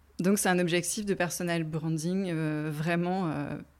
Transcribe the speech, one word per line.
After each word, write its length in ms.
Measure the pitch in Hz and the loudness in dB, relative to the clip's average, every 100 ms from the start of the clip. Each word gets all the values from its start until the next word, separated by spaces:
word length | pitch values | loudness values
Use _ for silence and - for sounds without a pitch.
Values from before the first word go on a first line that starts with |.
| _ - | _ 0
Donc, 200 | 170 208 | 2 4
c'est 120 | 202 | 4
un 80 | 180 | 4
objectif 480 | 175 175 170 - 208 | 4 2 0 -4 -2
de 80 | |
personal 500 | 185 175 - 170 170 | 0 0 -2 -2 0
branding, 640 | 156 160 160 160 165 185 190 | -2 -2 -2 -2 0 -2 0
euh, 400 | 160 156 151 151 | -2 -2 -2 -4
vraiment, 600 | 151 160 170 175 185 175 | -2 0 2 2 0 0
euh, 260 | 147 143 - - _ | -2 -4 -8 -10 _